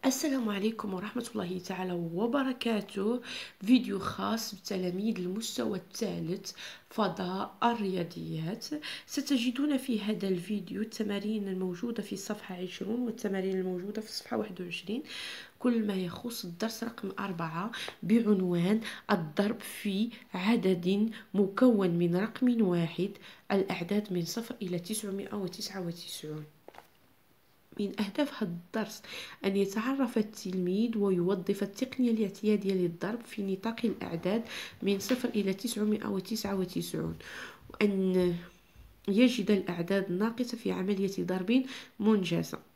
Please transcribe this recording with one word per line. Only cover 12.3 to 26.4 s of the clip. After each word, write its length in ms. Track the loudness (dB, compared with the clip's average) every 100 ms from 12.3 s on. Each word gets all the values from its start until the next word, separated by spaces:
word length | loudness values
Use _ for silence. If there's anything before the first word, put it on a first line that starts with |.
| -8 -8
عشرون 440 | -8 -8 -6 -4 -2
والتمارين 600 | -2 -2 -2 0 0 0
الموجودة 420 | 0 -2 -4 -6
في 80 | -8
الصفحة 280 | -12 -4 -2
واحد 240 | -2 -8
وعشرين، 420 | -8 -8 -6 -6 -6 -10 -10 -12 -16 _
كل 280 | 2 4 2
ما 80 |
يخص 500 | 0 -2 -4 -8 -6
الدرس 380 | -8 -4 -4 -4
رقم 280 | -8 -6 -8 -6
أربعة 520 | -4 -4 -4 -4 -6 -6 -10 -6
بعنوان 760 | 4 6 8 4 6 4 4 4 0 -10 0
الضرب 480 | 0 2 0 0 0
في 500 | -8 -6 -2 0 0 -2 -8
عدد 760 | 0 4 4 4 4 4 4 2 0 -2
مكون 560 | 2 2 8 8 8 6
من 260 | 4 4
رقم 460 | 4 0 2 4 6
واحد، 480 | 6 4 2 0 -2 -4 -18 -20 _
الأعداد 600 | 2 2 -2 0 0 0
من 120 | -2
صفر 300 | -2 -4 -6 -8
إلى 180 | -4 -4
تسعمائة 560 | -4 -6 -4 -6 -4
وتسعة 520 | -4 -4 -6 -8 -6 -6
وتسعون. 560 | -6 -10 -10 -8 -8